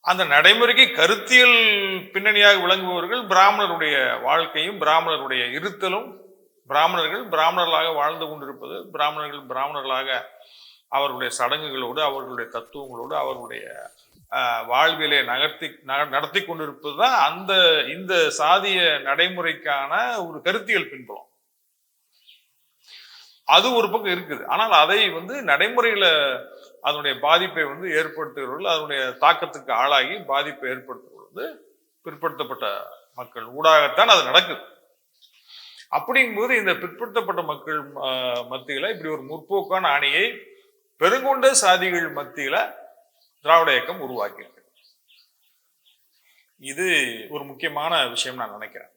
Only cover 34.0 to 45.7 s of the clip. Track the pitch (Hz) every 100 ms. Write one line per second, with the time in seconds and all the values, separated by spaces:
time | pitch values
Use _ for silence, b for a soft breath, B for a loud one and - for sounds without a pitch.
34 | 226 196 127 156 185 156 - _ _ _
35 | _ _ B B B B B B B 147
36 | - 262 247 208 247 247 190 170 175 -
37 | 226 226 214 170 170 151 - 151 143 139
38 | 135 131 127 120 120 131 127 139 185 202
39 | 160 151 131 156 - 196 190 185 175 143
40 | 139 151 226 233 - b b _ _ _
41 | 170 247 262 269 262 262 202 180 185 175
42 | 165 147 139 - 135 175 - - - _
43 | _ _ _ _ 143 165 160 127 - 185
44 | 135 120 101 - - _ _ _ _ _
45 | _ _ _ _ _ _ _